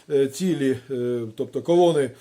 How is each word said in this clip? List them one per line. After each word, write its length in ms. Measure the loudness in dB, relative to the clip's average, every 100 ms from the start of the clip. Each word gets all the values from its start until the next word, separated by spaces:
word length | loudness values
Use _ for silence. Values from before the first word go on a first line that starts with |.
| -2
е, 180 | 0 0
цілі, 500 | 0 -2 0 0 -2 -4
е, 300 | -6 -2 -4 -6 -8
тобто 260 | -8 -6
колони, 500 | 2 4 4 2 -2 -6